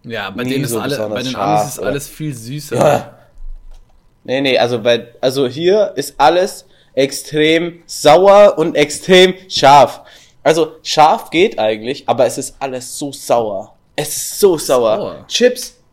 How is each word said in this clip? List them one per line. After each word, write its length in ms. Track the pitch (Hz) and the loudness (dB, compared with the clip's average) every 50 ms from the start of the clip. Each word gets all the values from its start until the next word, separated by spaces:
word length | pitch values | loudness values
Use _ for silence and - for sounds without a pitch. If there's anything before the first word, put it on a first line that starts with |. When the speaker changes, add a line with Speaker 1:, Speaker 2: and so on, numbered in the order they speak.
| _ | _
Speaker 1:
Ja, 280 | 123 113 107 101 98 | -10 -10 -10 -10 -10
bei 120 | 98 107 123 | -8 -8 -6
Speaker 2:
nie 80 | 127 131 | -4 -4
Speaker 1:
denen 100 | 135 - | -4 -4
ist 80 | - | -4
Speaker 2:
so 80 | 117 110 | -4 -4
Speaker 1:
alle, 180 | 110 135 143 | -4 -4 -6
bei 60 | 127 107 | -6 -6
Speaker 2:
besonders 200 | 104 107 101 - | -6 -6 -6 -6
Speaker 1:
den 100 | 131 123 | -6 -6
Amis 240 | 107 98 101 104 104 | -4 -2 0 0 0
Speaker 2:
scharf, 60 | 107 | -2
Speaker 1:
ist 120 | 135 - - | -4 -6 -6
Speaker 2:
oder? 80 | 92 120 | -6 -4
Speaker 1:
alles 180 | 139 139 139 | -4 -6 -8
viel 260 | - - - 156 151 135 | -12 -14 -10 -10 -10 -10
süßer. 420 | 113 110 117 135 151 143 - - | -12 -12 -12 -12 -12 -10 -6 -2
Speaker 2:
Ja. 400 | 120 143 151 143 - - - - _ _ _ _ - - - - - - - - - _ _ _ _ _ _ _ _ _ | 0 2 2 2 0 -4 -10 -20 _ _ _ _ -16 -14 -14 -14 -16 -18 -20 -20 -20 _ _ _ _ _ _ _ _ _
Nee, 180 | - 123 135 | -4 -4 -2
nee, 160 | 139 139 123 | 0 0 2
also 240 | - 117 120 123 117 | 2 2 0 -2 -2
bei, 260 | 104 120 120 113 110 - _ - | 0 0 0 0 -2 -12 _ -4
also 260 | - 131 123 139 139 | -4 -4 -2 0 -4
hier 460 | 123 120 147 170 180 196 214 202 - - | -4 -4 -2 0 2 2 2 0 -2 -4
ist 200 | 151 143 - _ - | -8 -10 -10 _ 2
alles 460 | 139 151 170 180 185 202 - - _ _ _ _ _ _ _ | 2 4 4 2 -2 -2 -6 -16 _ _ _ _ _ _ _
extrem 880 | 127 139 135 - - - - 151 156 151 156 165 165 170 175 170 - _ | -2 -2 -2 -4 -12 -12 -6 -2 0 0 2 2 0 -2 -4 -10 -14 _
sauer 720 | _ - - - 151 151 175 185 196 196 208 208 202 - | _ -14 0 4 4 6 6 6 6 8 8 6 6 4
und 180 | - 165 170 - | 2 -4 -2 0
extrem 580 | 147 147 151 - - - - 147 180 185 185 185 - - | 0 -2 -2 -2 -10 0 4 6 6 6 4 2 -6 -12
scharf. 540 | _ - - 143 135 143 143 131 - - - - - _ - _ _ _ _ _ | _ -4 2 4 6 8 8 6 4 2 -14 -20 -20 _ -20 _ _ _ _ _
Also 300 | 143 156 165 156 156 - - _ | 0 2 2 0 -2 -4 -16 _
scharf 460 | - - 156 151 160 208 226 - - | -4 2 4 4 4 4 0 -4 -4
geht 280 | - 160 190 226 - - | 0 0 0 0 0 -2
eigentlich, 480 | 107 110 110 107 110 120 143 - _ | -2 -2 -2 -4 -6 -8 -10 -8 _
aber 180 | - 120 120 127 | -4 0 0 0
es 120 | 120 127 | 0 -2
ist 180 | 139 131 - - _ | -6 -10 -12 -10 _
alles 380 | 139 139 127 127 123 - - | -10 -10 -8 -10 -12 -14 -12
so 140 | - 151 143 | -10 -10 -10
sauer. 640 | 139 - - - 131 117 113 107 101 95 107 - _ _ _ _ _ | -12 -14 -4 -2 -2 -2 -2 -4 -6 -10 -12 -14 _ _ _ _ _
Es 200 | - 151 - - | -8 -8 -8 -8
ist 240 | - - - - - | -10 -10 -10 -2 2
so 180 | 208 196 170 | 2 2 2
sauer. 400 | 147 - - 139 127 117 110 107 | 0 -2 -2 0 0 2 0 0
Speaker 1:
Sauer? 300 | 208 185 101 82 - - | -2 -4 -10 -12 -16 -16
Speaker 2:
Chips, 500 | _ - - 233 247 247 - - - _ _ _ _ | _ -2 0 0 0 0 -2 -12 -16 _ _ _ _